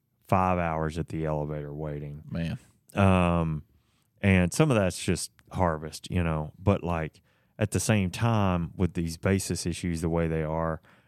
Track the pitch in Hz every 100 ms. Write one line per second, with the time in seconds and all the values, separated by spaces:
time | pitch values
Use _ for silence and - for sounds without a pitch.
0 | _ _ - 95 92 90 85 80 78 82
1 | 73 80 78 76 73 76 73 73 78 73
2 | 73 73 - 82 82 - - _ _ 101
3 | 98 92 87 85 80 78 - _ _ _
4 | _ _ 101 92 87 - 156 113 92 -
5 | - 82 - _ - - 87 78 78 -
6 | - 87 82 78 76 - 101 95 87 85
7 | 78 - _ _ _ - 107 - - 107
8 | 92 - 117 110 98 87 82 - 87 87
9 | 82 82 95 98 - 87 90 82 87 82
10 | 82 85 82 80 78 80 82 80 _ _